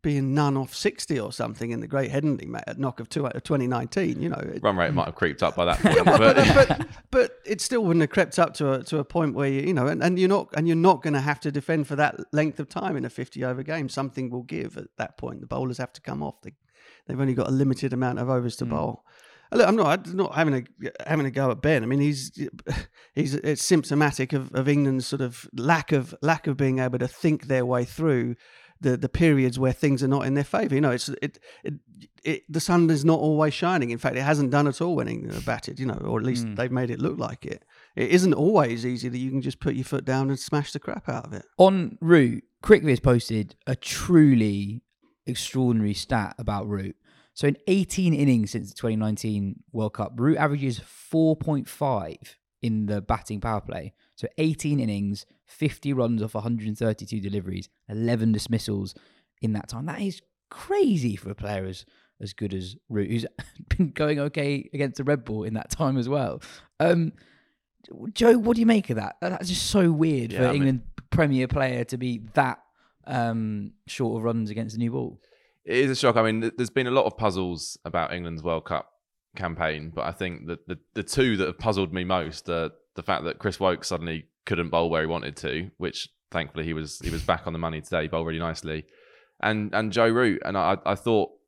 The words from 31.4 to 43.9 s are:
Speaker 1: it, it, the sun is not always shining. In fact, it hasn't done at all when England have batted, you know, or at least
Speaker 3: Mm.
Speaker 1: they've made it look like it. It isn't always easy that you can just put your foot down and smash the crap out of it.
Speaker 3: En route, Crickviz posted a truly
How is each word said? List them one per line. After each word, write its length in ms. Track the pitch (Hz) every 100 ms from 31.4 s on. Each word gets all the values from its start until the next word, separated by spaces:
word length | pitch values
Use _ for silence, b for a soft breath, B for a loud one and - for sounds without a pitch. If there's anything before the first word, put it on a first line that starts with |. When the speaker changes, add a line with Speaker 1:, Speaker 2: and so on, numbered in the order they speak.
| B B
Speaker 1:
it, 120 | - 147 _ - - _
it, 200 | - 156 -
the 100 | 160
sun 300 | - 175 165
is 140 | 156
not 140 | 147 165
always 360 | 151 151 151
shining. 360 | - 175 185 120
In 80 | 117
fact, 180 | 131 127
it 60 |
hasn't 280 | 139 151 135
done 160 | 143 143
at 140 | 131
all 140 | 170 165
when 120 | 113
England 260 | 113 110
have 120 | 107 117
batted, 320 | 117 - 127
you 80 | 131
know, 80 | -
or 140 | - 113
at 60 | 120
least 180 | 127 113
Speaker 3:
Mm. 100 | 104
Speaker 1:
they've 160 | 127
made 180 | 127 123
it 80 | 117
look 180 | 147 -
like 280 | 120 - -
it. 180 | - _ b b -
It 140 | 120
isn't 240 | 180 185
always 500 | 143 156 214 131 117
easy 240 | 123 123 123
that 80 | 123
you 140 | 131
can 100 | 135
just 200 | 131 -
put 140 | 151
your 100 | 131
foot 200 | 127 139
down 240 | - 131 135
and 100 | 135
smash 340 | - 147 147
the 80 | -
crap 280 | - - -
out 160 | 127 139
of 60 |
it. 120 | 104 - -
Speaker 3:
En 360 | 190 190 165 -
route, 420 | 165 170 123 113 _ _
Crickviz 400 | - 214 156 123
posted 520 | 135 120 - 110 98 - -
a 100 | 127
truly 1080 | -